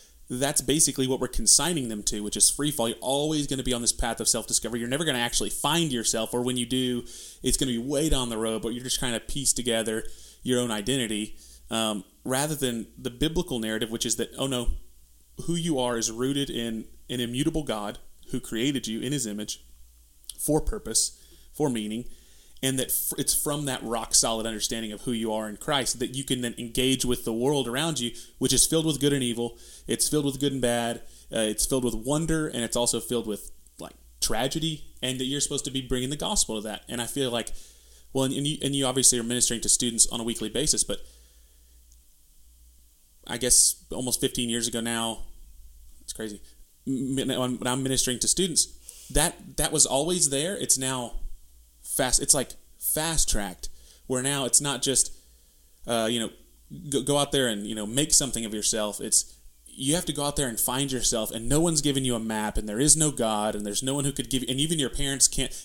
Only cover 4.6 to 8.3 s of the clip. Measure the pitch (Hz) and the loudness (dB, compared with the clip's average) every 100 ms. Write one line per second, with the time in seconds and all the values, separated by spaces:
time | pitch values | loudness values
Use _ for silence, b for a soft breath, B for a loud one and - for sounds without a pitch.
4.6 | 113 120 120 139 160 127 120 - 104 - | -2 -2 -2 0 0 0 0 0 0 0
5.6 | 143 165 165 120 107 113 110 120 123 123 | 0 2 2 0 0 0 0 0 0 -2
6.6 | 120 127 127 120 - B B B 131 117 | 0 0 0 -2 -4 B B B 0 2
7.6 | 135 117 131 143 156 139 123 | 0 -2 -2 0 2 2 2